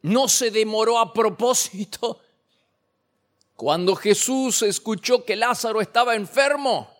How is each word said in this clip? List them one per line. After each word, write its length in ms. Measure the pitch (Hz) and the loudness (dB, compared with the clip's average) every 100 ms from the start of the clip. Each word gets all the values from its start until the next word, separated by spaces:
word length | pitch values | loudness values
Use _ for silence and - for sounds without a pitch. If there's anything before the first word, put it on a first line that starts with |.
¿No 260 | 151 226 269 | 0 0 2
se 240 | - 240 | 2 0
demoró 480 | 214 220 214 220 233 | 0 0 2 2 2
a 140 | 226 | 0
propósito? 1080 | 214 220 185 240 254 - 190 202 - 233 - _ _ _ _ _ _ _ _ _ _ _ _ _ _ | 2 0 2 0 0 -2 -6 -10 -6 -6 -8 _ _ _ _ _ _ _ _ _ _ _ _ _ _
Cuando 380 | 123 160 180 | -2 0 0
Jesús 680 | 185 208 202 - 262 262 - | 0 2 2 2 0 0 0
escuchó 600 | 214 190 - 214 - 247 | 0 -2 -6 -6 0 0
que 140 | 247 202 | 0 -2
Lázaro 460 | 233 240 233 220 | 0 0 -2 -2
estaba 320 | 196 240 247 | -2 0 0
enfermo 760 | 226 196 - 277 285 277 180 113 | 0 -2 0 2 2 0 -2 -4